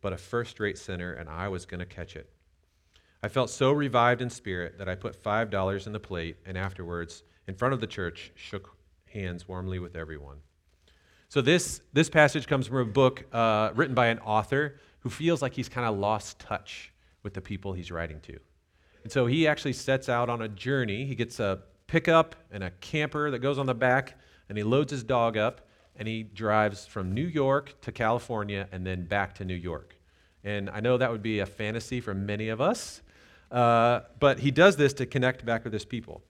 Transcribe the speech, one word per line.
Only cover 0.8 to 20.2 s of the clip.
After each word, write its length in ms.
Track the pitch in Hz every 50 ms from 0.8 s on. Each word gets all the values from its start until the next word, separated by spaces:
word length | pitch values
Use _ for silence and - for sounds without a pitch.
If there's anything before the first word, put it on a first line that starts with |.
| - - 92 87 87 90 80
and 160 | 60 82 78
I 180 | 78 82 92 101
was 160 | 95 90 92
gonna 220 | - 92 87 90
catch 300 | 90 - - 87 82 -
it. 120 | 78 - - _ _ _ _ _ _ _ _ _ _ _ _ _ _ _ _ _ _
I 60 | - 107
felt 200 | - 135 127 113
so 240 | - - 139 131
revived 480 | 147 147 147 135 113 123 117 120 123 117
in 80 | 127 120
spirit 480 | - - _ 101 92 90 87 87 -
that 140 | - 98 92
I 40 | 92
put 220 | 90 - 113 90
five 320 | - - 107 104 110 117 107
dollars 380 | 101 98 95 95 98 98 98
in 80 | 107 104
the 60 | 107
plate, 360 | - - 98 87 82 82 78 - _
and 140 | 95 92 92
afterwards, 640 | 95 98 95 95 90 85 87 85 85 82 - - _ _ _ _ _ -
in 60 | 95
front 180 | 92 123 131
of 80 | 135 120
the 60 | 113
church, 440 | 110 - - 92 85 82 - - - _
shook 420 | - - - - 98 95 - - _ _ _ _ _ _
hands 420 | _ - 107 98 90 87 87 90 95
warmly 300 | 92 90 92 92 92 90
with 180 | 90 87 90
everyone. 400 | 82 80 78 80 73 71 69 69 73 73 _ _ _ _ _ _ _ _ _ _ _ _ _ _ _ _ _
So 120 | - 147
this, 400 | 123 135 165 180 180 - - - _ _
this 160 | - 139 160 156
passage 380 | - 165 151 143 - 160 127
comes 220 | - 147 135 123 101
from 80 | 123
a 80 | 131 123
book, 420 | 110 101 139 135 127 127 - - -
uh, 400 | - 117 113 113 110 107 107 104 90
written 220 | 113 160 135 127
by 100 | 123 123
an 140 | 117 117 113
author 580 | - 107 107 107 104 - 139 139 151 147 143 - _ _ _ _
who 100 | _ 123
feels 320 | - - 151 165 170 143
like 120 | 139 127 -
he's 140 | - - -
kinda 220 | - 127 120 113
lost 480 | 107 98 101 104 110 104 - - - _
touch 540 | - - 107 95 - - - - - - _ _ _ _ _ _ _
with 100 | 107 95
the 60 | 95
people 320 | 90 - 104 95 101 101
he's 180 | 95 90 85 85
writing 300 | 87 82 85 80 76 78
to. 180 | - - 69 67 _ _ _ _ _ _ _ _ _ _ _ _
And 80 | _ -
so 160 | - 143 123
he 220 | 120 127 160 160 151
actually 240 | 151 143 - 143
sets 360 | 127 - - - 135 131 131 -
out 220 | 123 120